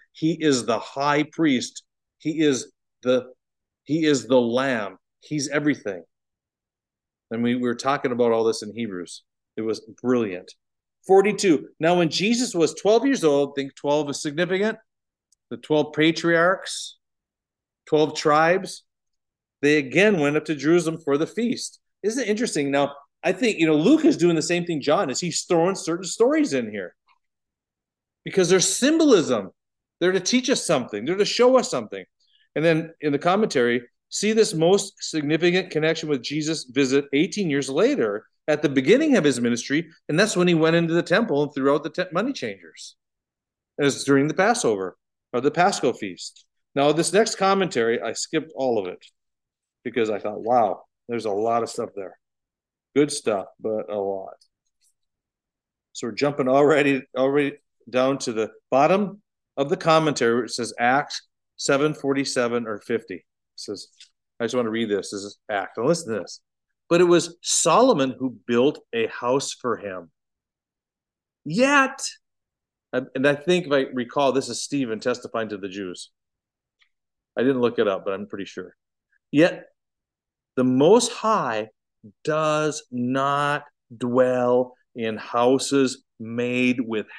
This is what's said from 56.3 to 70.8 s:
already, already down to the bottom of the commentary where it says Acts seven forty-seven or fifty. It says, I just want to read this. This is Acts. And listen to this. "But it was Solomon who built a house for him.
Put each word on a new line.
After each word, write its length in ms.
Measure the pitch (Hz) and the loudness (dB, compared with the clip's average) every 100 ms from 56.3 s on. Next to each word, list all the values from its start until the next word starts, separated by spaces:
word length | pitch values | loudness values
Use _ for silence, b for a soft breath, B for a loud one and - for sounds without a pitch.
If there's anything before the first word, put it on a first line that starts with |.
| 143 131 | 0 2
already, 540 | 135 147 151 143 135 - 127 | 4 6 4 4 0 -2 -2
already 360 | 131 143 143 143 _ _ - | 0 2 0 -4 _ _ -6
down 300 | 127 131 139 | 0 0 0
to 120 | 131 | -4
the 200 | 110 107 - - | -4 -4 -8 -2
bottom 540 | 127 151 190 202 208 _ _ _ - | 2 4 2 -2 -8 _ _ _ -6
of 120 | 139 | -2
the 80 | 175 | -2
commentary 580 | 160 160 156 135 120 117 | 2 4 2 0 0 0
where 80 | |
it 80 | 107 | -2
says 200 | - 113 - | -6 -8 -2
Acts 500 | 139 135 143 - - _ _ - | 0 2 -2 -8 -16 _ _ -8
seven 380 | - 139 147 151 | 0 2 0 -2
forty-seven 720 | 139 139 135 135 120 120 113 | -2 -2 -2 -2 -2 -2 -4
or 100 | 104 | -8
fifty. 380 | - 113 - 87 | -4 -6 -6 -14
It 440 | _ _ _ - | _ _ _ -18
says, 280 | - 98 - _ - _ _ - | -14 -14 -14 _ -20 _ _ -8
I 60 | 117 | -4
just 100 | 123 | -2
want 100 | 113 | -2
to 60 | |
read 180 | 113 113 | -2 -2
this. 220 | 101 - | -2 -4
This 100 | 104 | -10
is 160 | 101 - - | -12 -14 -8
Acts. 300 | 101 92 - | -6 -6 -2
And 80 | 120 | 0
listen 260 | 170 117 | 0 -2
to 100 | 107 | -8
this. 200 | 85 - _ _ _ _ - | -8 -16 _ _ _ _ 0
"But 120 | 170 | 2
it 40 | 180 | 6
was 320 | 170 - - | 4 2 -6
Solomon 720 | - - 170 170 262 185 135 120 | -4 0 2 4 4 4 0 -4
who 220 | 131 113 - | -8 -8 -2
built 320 | 120 135 147 - | 2 2 0 -6
a 140 | 117 110 | -4 -4
house 460 | - 120 139 - | -4 -2 -2 -2
for 240 | - 123 101 | -6 -6 -6
him. 340 | 98 92 82 _ _ _ _ _ _ _ | -6 -12 -14 _ _ _ _ _ _ _